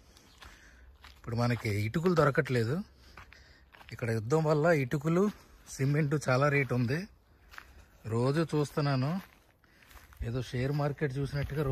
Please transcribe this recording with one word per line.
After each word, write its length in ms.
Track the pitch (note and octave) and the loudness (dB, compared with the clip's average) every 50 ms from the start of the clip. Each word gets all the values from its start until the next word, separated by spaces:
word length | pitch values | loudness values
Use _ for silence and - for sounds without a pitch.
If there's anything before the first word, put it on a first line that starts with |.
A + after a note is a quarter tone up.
| - - - - - - - - - - - - - - - - - - - - - - - - | -20 -20 -20 -20 -20 -20 -20 -20 -20 -20 -20 -20 -20 -20 -20 -20 -20 -20 -20 -20 -20 -20 -20 -18
ఇప్పుడు 180 | - - A2+ A2+ A#2+ | -12 -6 -2 0 0
మనకి 260 | A#2+ A#2+ A2 - A2+ G2+ G#2 G#2 A2 | 0 0 0 -2 -2 -2 0 -2 -2
ఇటుకలు 280 | A2+ F3 D#3 F#3 F3+ E3 | -2 0 2 4 4 6
దొరకట్లేదు. 540 | D3+ C#3+ C3 - D3 - C3 B2 A2+ A2 C#3 F3+ G#3+ - - - - - - - - - - - - - - - - _ - - - - - | 6 4 4 2 0 2 0 0 0 0 -2 -4 -4 -8 -14 -20 -20 -20 -20 -20 -20 -20 -20 -20 -20 -20 -20 -20 -20 _ -20 -20 -20 -18 -12
ఇక్కడ 160 | - - A2+ A2+ A2 | -6 -4 -2 -2 -2
యుద్ధం 220 | G#2+ A2+ D3 D#3+ D#3+ D3+ | 0 2 2 2 4 4
వల్ల 140 | D#3+ D3+ D3 E3+ E3+ D3 C3+ | 2 4 4 4 4 4 2
ఇటుకలు, 420 | A#2+ - D3+ C#3 D#3+ E3 F3 G3 G#3+ - - - - - - - - - | 0 -2 -2 0 0 2 2 2 2 -2 -6 -12 -20 -20 -20 -20 -14 -6
సిమెంట్ 400 | - C3+ C3+ C#3+ D3 D#3+ C#3 D3+ D3 - - | -2 0 0 2 2 2 0 0 -2 0 0
చాలా 180 | B2+ B2+ C#3 D3 C#3+ | 2 2 2 2 2
రేటు 180 | C#3+ C#3 B2 B2+ B2 | 2 0 0 0 0
ఉంది. 200 | B2 A2+ C3+ E3 F#3+ - - - _ _ - _ - - - - - - - - - - - - - A2 G#2+ | 0 0 -2 -4 -6 -8 -14 -20 _ _ -20 _ -20 -20 -20 -20 -20 -20 -20 -20 -20 -20 -20 -16 -8 -4 -2
రోజు 280 | A#2 B2 C3 C#3 D#3+ E3 D3+ | 0 0 0 2 0 0 0
చూస్తున్నాను, 600 | - D3+ D3 C3+ - D#3+ D3 C#3+ C#3 C3 B2+ C#3+ E3+ F#3+ - - - - _ _ _ _ _ _ _ _ - - - - - - - - - A#2 | 0 0 -2 0 -2 -2 0 0 0 0 0 -2 -2 -4 -6 -10 -16 -20 _ _ _ _ _ _ _ _ -20 -20 -20 -20 -20 -20 -12 -8 -6 -4
ఏదో 120 | A#2 C3 A#2+ - | -4 -4 -4 -4
షేర్ 240 | - B2 B2+ C#3 D3 D3+ | -4 -2 -2 0 0 0
మార్కెట్ 320 | C#3+ D3 C#3 - D#3+ C#3+ B2+ C#3 | 0 -2 -2 -2 -2 -2 -2 -2
చూసినట్టుగా 420 | C#3 C3+ - C#3+ C#3 B2+ C3+ D3 D3+ C3+ | -4 -4 -2 -4 -4 -4 -2 -2 0 0